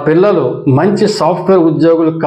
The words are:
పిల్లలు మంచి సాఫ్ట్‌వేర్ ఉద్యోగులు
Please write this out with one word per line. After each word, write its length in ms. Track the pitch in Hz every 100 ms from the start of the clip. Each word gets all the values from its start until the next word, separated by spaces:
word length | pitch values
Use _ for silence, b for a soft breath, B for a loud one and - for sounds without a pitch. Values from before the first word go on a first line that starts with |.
| 151
పిల్లలు 380 | 160 202 175 131 - 151 131
మంచి 260 | 190 202 208 -
సాఫ్ట్‌వేర్ 480 | 160 175 180 190 165
ఉద్యోగులు 420 | 143 160 165 160 160